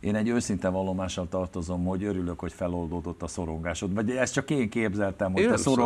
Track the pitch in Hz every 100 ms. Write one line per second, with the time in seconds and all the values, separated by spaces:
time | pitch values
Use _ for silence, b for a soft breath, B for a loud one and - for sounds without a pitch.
0 | 95 107 107 120 113 98 95 92 95 92
1 | 92 - 85 92 90 92 82 90 90 95
2 | 104 92 87 85 90 - 90 87 85 87
3 | 85 85 85 - 82 80 85 82 101 101
4 | 107 127 123 135 131 147 110 117 110 98
5 | 98 92 98 92 220 - - 127